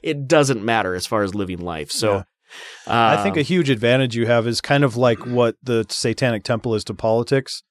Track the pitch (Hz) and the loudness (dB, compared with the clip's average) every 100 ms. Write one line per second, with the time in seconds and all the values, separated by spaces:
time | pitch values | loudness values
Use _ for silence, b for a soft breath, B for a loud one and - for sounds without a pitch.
0 | 160 147 135 156 139 117 110 113 95 90 | -6 -4 2 4 4 2 0 0 0 -4
1 | - 110 98 101 92 87 87 80 76 - | -2 0 0 -2 -6 -6 -8 -8 -8 -2
2 | 107 98 98 _ B B B B B 117 | 0 0 -4 _ B B B B B 2
3 | 117 202 202 170 135 180 139 113 117 131 | 4 4 0 -2 0 0 2 2 2 2
4 | 131 117 117 120 117 113 - 143 139 113 | 0 0 0 2 0 -2 0 2 2 2
5 | 127 113 120 123 117 - 127 113 107 - | 2 0 -2 2 2 0 -2 -2 -2 -2
6 | 120 110 127 107 - 113 120 107 - 101 | -2 0 0 -2 -2 -4 -2 -4 -4 -4
7 | 113 113 117 135 - - - | 0 0 2 -2 -2 -12 -16